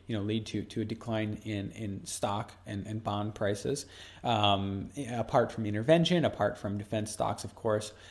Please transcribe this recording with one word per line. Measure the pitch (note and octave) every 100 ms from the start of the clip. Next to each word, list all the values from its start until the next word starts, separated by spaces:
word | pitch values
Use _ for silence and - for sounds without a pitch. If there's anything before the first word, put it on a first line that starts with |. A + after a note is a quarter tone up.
| -
you | A2
know, |
lead | G#2 A2 G#2+
to, | G#2+ -
to | A2+
a | G#2+
decline | A2+ A#2+ A2 G#2+ G#2 A2
in, | G#2 G2
in | - G#2+ G2 -
stock | - A#2 G2+ A2 - -
and, | G2+ F#2+
and | A2
bond | A2 G#2 G#2 G#2+
prices, | G2+ G2+ - C#3 - - - - -
um, | A2+ G#2 G2 G2 G2 - - A#2+
apart | A#2+ A2+ C3+ A#2
from | - G#2+
intervention, | G#2 A#2 E3 E3 F3 B2
apart | - G#2 -
from | G#2 G2
defense | G#2 A2 G#2+
stocks, | - A2 G#2 -
of | -
course, | A2+ G#2+ - - -